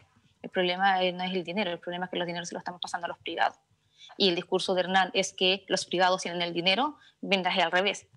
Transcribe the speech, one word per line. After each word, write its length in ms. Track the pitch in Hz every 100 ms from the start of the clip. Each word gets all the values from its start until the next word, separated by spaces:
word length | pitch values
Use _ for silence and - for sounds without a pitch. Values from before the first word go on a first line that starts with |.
| - _ _ _
El 80 | -
problema, 520 | 190 180 180 196 185
eh, 120 | 185
no 100 | 175
es 80 | 185
el 140 | 185 165
dinero, 260 | 180 185
el 80 | 170
problema 260 | - 175 180
es 60 |
que 60 | 175
los 100 | 175
dineros 220 | 170 170
se 40 |
los 80 | -
estamos 200 | - 202
pasando 240 | - 180 170
a 20 |
los 100 | 165
privados. 380 | - 165 - - _ _ _ _ - -
Y 100 | 196
el 60 | 170
discurso 400 | - 185 190 185
de 60 |
Hernán 280 | 180 190 180
es 200 | 190 185
que 300 | - 185 196 -
los 180 | 185 -
privados 360 | 175 185 185
tienen 200 | 185 175
el 120 | 170
dinero, 440 | 170 175 196 294 294 - _
mientras 360 | 185 196 180 185
es 60 |
al 80 | 165
revés. 340 | 180 196 - -